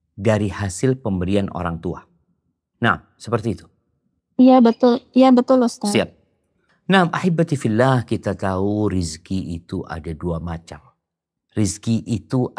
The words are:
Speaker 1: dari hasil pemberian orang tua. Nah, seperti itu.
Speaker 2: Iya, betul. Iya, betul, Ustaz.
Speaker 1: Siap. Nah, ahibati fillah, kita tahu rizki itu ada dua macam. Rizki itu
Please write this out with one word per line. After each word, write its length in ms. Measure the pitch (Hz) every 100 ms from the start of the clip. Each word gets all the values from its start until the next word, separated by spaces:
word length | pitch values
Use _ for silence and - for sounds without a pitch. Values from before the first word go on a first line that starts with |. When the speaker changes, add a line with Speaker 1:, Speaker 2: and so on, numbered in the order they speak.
| _
Speaker 1:
dari 400 | - 101 107 101
hasil 480 | - 101 90 127 131
pemberian 480 | 113 95 87 101 101 -
orang 240 | 87 82
tua. 240 | 90 80 - _ _ _ _ _ _ _
Nah, 240 | 117 87 - _
seperti 400 | - 107 110 92
itu. 80 | - _ _ _ _ _ _ -
Speaker 2:
Iya, 240 | 254 262
betul. 400 | 233 - 247 240 - -
Iya, 160 | 262
betul, 320 | 247 247 262
Ustaz. 320 | 240 - 208 202
Speaker 1:
Siap. 160 | 87 - _ _ _ _ _ _ -
Nah, 160 | 190 170 165
ahibati 400 | 185 165 165 131
fillah, 480 | 120 107 131 127
kita 320 | 110 107 - 95
tahu 560 | 98 92 98 104 104
rizki 640 | 92 85 78 - 95 73 85
itu 320 | - 92 -
ada 240 | 80 78
dua 320 | 76 87 82
macam. 400 | 82 82 - 76 _ _ _ _ _ _ _ -
Rizki 480 | 104 - - 113
itu 480 | - 113 - 131 123